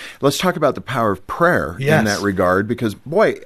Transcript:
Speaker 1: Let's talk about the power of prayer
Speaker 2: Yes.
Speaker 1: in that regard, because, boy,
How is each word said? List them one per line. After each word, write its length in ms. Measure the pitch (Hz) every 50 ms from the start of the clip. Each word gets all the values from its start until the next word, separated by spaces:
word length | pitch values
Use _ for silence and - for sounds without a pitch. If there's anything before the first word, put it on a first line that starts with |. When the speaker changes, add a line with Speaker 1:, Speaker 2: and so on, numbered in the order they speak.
| - - - -
Speaker 1:
Let's 160 | - 139 139
talk 180 | - - 185 165
about 200 | 170 151 135 123
the 80 | - -
power 300 | - 127 127 113 107 95
of 140 | - -
prayer 500 | - - - 165 175 170 104 76 71 87 -
Speaker 2:
Yes. 180 | 139 143 156 147
Speaker 1:
in 40 | 110
that 160 | 107 101 -
regard, 480 | 98 101 95 92 92 90 90 95 104 107
because, 260 | 120 - 123 107 98
boy, 420 | - - 123 160 202 220 151 - - -